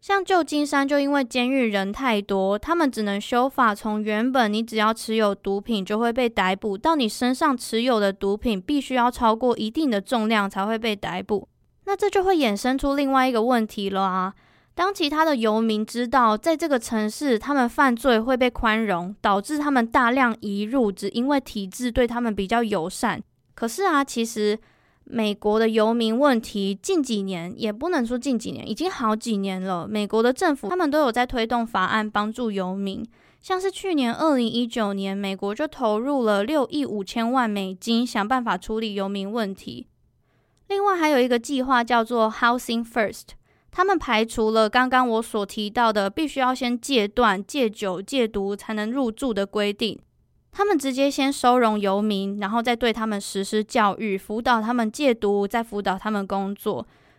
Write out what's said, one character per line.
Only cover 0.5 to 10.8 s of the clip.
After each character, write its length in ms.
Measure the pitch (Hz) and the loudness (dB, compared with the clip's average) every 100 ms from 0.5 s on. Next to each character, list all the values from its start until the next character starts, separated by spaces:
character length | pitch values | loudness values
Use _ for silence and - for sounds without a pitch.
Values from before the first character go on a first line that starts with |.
| 294 294 | 0 0
山 220 | 294 277 | 0 2
就 120 | 285 | 2
因 140 | 277 | 2
为 100 | 285 | 0
监 260 | 254 254 247 | 0 0 0
狱 140 | 269 | 2
人 280 | 240 202 190 | 2 0 -2
太 300 | 208 269 214 | -2 0 0
多， 380 | 202 196 190 208 | 0 0 2 0
他 160 | - 339 | 0 0
们 160 | 302 | 0
只 100 | 226 | 0
能 180 | 208 202 | -2 -2
修 300 | - 240 262 | 0 0 0
法 240 | - 240 | 2 2
从 300 | 202 220 214 | 2 -4 -4
原 280 | 214 214 240 | -2 0 0
本 200 | 269 220 | 2 2
你 100 | 208 | 2
只 140 | 226 220 | -2 0
要 180 | 214 | 2
持 220 | 220 - 220 | 0 -2 2
有 180 | 214 | 2
毒 260 | 202 - 196 | 0 -2 -4
品 240 | 202 220 | -2 -4
就 140 | 185 214 | -2 0
会 140 | 233 | 0
被 160 | 233 247 | 2 0
逮 260 | 233 185 196 | 2 0 0
捕， 220 | 220 196 | -2 -2
到 180 | 311 320 | 0 2
你 140 | 233 | 2
身 240 | - 247 | 0 0
上 240 | 254 311 254 | 2 2 0
持 240 | - 220 | -2 -2
有 180 | 240 233 | 2 2
的 140 | 202 | 2
毒 240 | 196 196 202 | 0 -2 -2
品 240 | 254 202 | -2 -4
必 180 | 180 294 | 0 -2
须 140 | 262 | 0
要 160 | 254 240 | 2 2
超 260 | 247 233 220 | 2 2 2
过 220 | 247 233 | 2 0
一 140 | 214 | -2
定 180 | 226 311 | -2 0
的 100 | 208 | 0
重 280 | 196 247 220 | 0 0 2
量 200 | 226 202 | 2 0
才 180 | 196 202 | -2 -2
会 120 | |
被 180 | 226 | -2